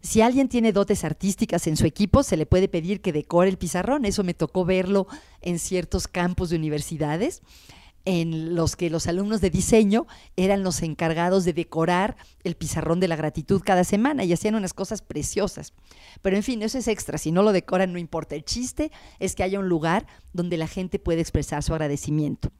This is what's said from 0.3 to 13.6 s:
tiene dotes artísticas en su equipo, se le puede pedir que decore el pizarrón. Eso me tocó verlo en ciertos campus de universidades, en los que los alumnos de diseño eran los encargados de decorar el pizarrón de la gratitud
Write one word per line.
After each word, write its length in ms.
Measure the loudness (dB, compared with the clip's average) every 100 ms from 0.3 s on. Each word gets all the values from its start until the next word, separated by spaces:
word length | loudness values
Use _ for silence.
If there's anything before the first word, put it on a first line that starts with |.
| 4 2
tiene 240 | 2 2
dotes 300 | 2 2 0
artísticas 640 | 0 -2 -2 -2 0 0 0
en 100 | 2
su 80 | 0
equipo, 380 | 2 4 4
se 120 | 4 0
le 100 | 2
puede 220 | 2 4
pedir 340 | 0 -2 -4
que 120 | -2
decore 360 | -2 0 2 2
el 80 | 0
pizarrón. 480 | -4 -4 -2 0 0
Eso 180 | -2
me 100 | -2
tocó 320 | -2 -2 -2 0
verlo 420 | 0 2 0 -2 -8 -20 -12
en 180 | -6 -6
ciertos 480 | -2 -4 -2 -4 -4
campus 420 | -2 -2 -2 -2
de 80 | -2
universidades, 840 | -2 -4 -6 -4 -4 -2 -4 -6 _ -20 -20 -20 -20 _ -2
en 500 | -2 0 -4 -4 0
los 200 | 0 0
que 140 | -2
los 180 | -2 -2
alumnos 320 | -2 -2 0
de 80 | 0
diseño 580 | 0 4 6 6 4 0 -12 -14 -2
eran 280 | 2 2
los 180 | 0 -2
encargados 640 | -4 -2 -2 0 2 2 2
de 80 |
decorar 600 | -2 -2 0 2 2 2 -4 -16 _
el 120 | -8 -6
pizarrón 440 | -4 -4 0 2
de 80 | 2
la 80 | 0
gratitud 460 | -2 -4 0 0